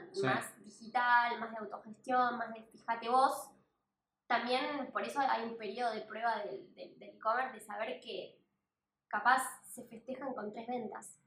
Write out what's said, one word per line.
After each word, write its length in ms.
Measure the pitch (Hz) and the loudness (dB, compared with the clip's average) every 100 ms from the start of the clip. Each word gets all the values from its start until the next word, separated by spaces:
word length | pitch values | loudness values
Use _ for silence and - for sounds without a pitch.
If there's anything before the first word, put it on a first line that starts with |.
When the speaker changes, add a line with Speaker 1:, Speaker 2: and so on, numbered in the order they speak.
| - | -6
Speaker 1:
Sí. 140 | 370 - | -2 0
Speaker 2:
más 340 | - - - | 0 -2 -10
digital, 760 | - - 233 247 247 240 240 226 | -20 -18 -4 2 6 6 6 0
más 120 | 226 | -6
de 60 | 226 | -8
autogestión, 800 | 214 - 220 220 254 254 247 240 | -8 -10 -14 -10 0 4 4 2
más 120 | 226 | -4
de 120 | 226 | -8
fíjate 460 | - - - 226 226 | -14 -10 -4 -2 4
vos, 420 | 262 208 - - - _ _ _ _ _ _ - | 6 6 4 -8 -16 _ _ _ _ _ _ 0
también 640 | 233 233 254 302 277 254 | 0 2 0 0 -2 -4
por 120 | 214 | -4
eso 160 | 226 285 | -2 2
hay 240 | 269 226 | 4 2
un 120 | 226 226 | 0 -6
periodo 360 | 208 233 240 | -6 -2 -2
de 100 | 220 | -2
prueba 360 | - 214 233 214 | -6 -2 0 0
del, 360 | 202 - - | -4 -8 -12
del, 240 | - 180 - | -16 -16 -16
del 120 | 208 - | -18 -4
e-commerce 360 | 220 240 254 | 0 2 0
de 60 | 214 | -6
saber 420 | 226 208 226 247 | -10 -6 -6 -6
que 380 | 226 185 - - _ _ _ _ _ _ _ | -8 -8 -10 -14 _ _ _ _ _ _ _
capaz 360 | 214 233 262 - - - | 2 6 4 4 -8 -14
se 160 | - | -14
festejan 500 | - 226 - 254 277 | -14 -14 -10 -6 -4
con 180 | 214 214 | -4 -6
tres 140 | 233 226 | -6 -4
ventas. 520 | 247 214 - - - | -4 -4 -8 -12 -18